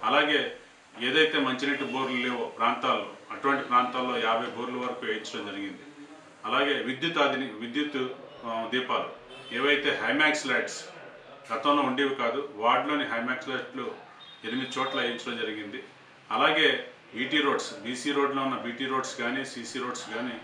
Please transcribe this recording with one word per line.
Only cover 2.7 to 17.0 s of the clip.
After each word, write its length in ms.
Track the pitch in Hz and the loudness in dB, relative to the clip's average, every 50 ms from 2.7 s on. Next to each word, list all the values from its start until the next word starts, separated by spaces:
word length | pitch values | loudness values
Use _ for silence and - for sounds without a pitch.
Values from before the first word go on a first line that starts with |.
| 117 - - 131 117 107 98 - - - - - 117 | 2 2 2 2 2 0 0 -6 -10 -14 -12 -12 -12
అటువంటి 300 | - - 139 139 127 120 - | -2 2 2 2 2 0 4
ప్రాంతాల్లో 460 | 127 123 127 123 123 131 127 127 120 117 113 | 4 4 4 4 0 0 0 0 0 2 2
యాభై 220 | 107 101 - 120 123 - | 2 2 2 0 -2 -4
బోర్ల 220 | 113 120 123 123 127 123 | -6 -6 -4 -4 -4 -4
వరకు 200 | 123 120 - 123 113 | -4 -4 -4 -2 -2
వేయించడం 360 | 107 107 - - - 113 101 101 | -2 -2 -4 -6 -8 -8 -6 -6
జరిగింది. 340 | 98 101 101 98 90 - - - - - - - - - - - - - - 110 | -6 -6 -6 -6 -8 -10 -14 -18 -18 -18 -18 -18 -18 -20 -20 -20 -20 -10 -4 0
అలాగే 260 | 120 139 143 143 139 123 113 123 | 2 4 4 4 2 0 0 -2
విద్యుత్ 320 | 127 127 147 165 165 156 147 | -4 -2 -2 0 2 4 4
ఆదిని-, 280 | 139 131 127 135 123 107 - 120 | 4 4 0 -2 -4 -6 -8 -8
విద్యుత్, 360 | 120 120 143 147 147 143 135 127 127 - - - - - - 117 117 | -4 -2 -2 -2 0 0 -2 -2 -2 -4 -10 -12 -16 -16 -10 -8 -4
ఆ, 40 | 113 113 113 107 117 | -4 -4 -2 0 0
దీపాలు 360 | 127 127 - 120 104 - - - - - - - - - - 113 120 | 0 0 2 0 0 0 -2 -8 -12 -16 -18 -18 -16 -14 -6 -4 2
ఏవైతే 320 | 135 143 143 139 143 143 - - | 4 4 4 6 4 2 0 2
హైమాక్స్ 460 | 110 127 139 147 151 151 143 - - 135 | 0 2 4 4 4 4 4 2 0 2
లైట్స్ 280 | 123 113 - - - - - - - - - - - - - - - - - - | 2 2 0 0 -6 -8 -10 -12 -14 -16 -16 -16 -18 -18 -18 -20 -20 -18 -8 -6
గతంలో 320 | 113 - - 147 147 151 143 127 | -4 0 4 4 4 6 4 2
ఉండేవి 260 | 123 131 143 135 135 135 123 | 2 2 2 2 2 0 0
కాదు, 180 | 117 123 139 147 - 107 104 110 | 0 0 0 -4 -4 -6 0 4
వార్డులోని 440 | 135 151 147 143 147 147 143 131 117 117 | 4 4 4 4 2 0 0 0 0 -2
హైమాక్స్ 360 | 117 117 120 123 123 - 135 | -2 -2 -2 -4 -4 -4 -4
లైట్లు 360 | 135 123 123 - - 131 120 104 - - - - - - - - - - - 113 | -4 -4 -6 -6 -8 -6 -6 -6 -8 -10 -14 -18 -20 -20 -20 -20 -20 -10 -8 -4
ఎనిమిది 240 | 120 131 131 120 - 131 | -2 -2 -4 -2 -2 -2
చోట్ల 200 | 123 - - 131 120 | -2 0 0 0 0
వేయించడం 320 | 120 120 117 - 127 117 113 110 | 0 -2 -4 -6 -6 -4 -4 -4
జరిగింది. 380 | 107 104 107 104 101 104 131 - - - - - - - - - - 107 | -4 -4 -6 -8 -8 -10 -10 -12 -14 -18 -20 -20 -20 -20 -20 -10 -4 0
అలాగే 320 | 117 139 156 156 156 156 - 127 - - - - - | 4 4 4 6 6 6 6 4 2 -2 -8 -14 -20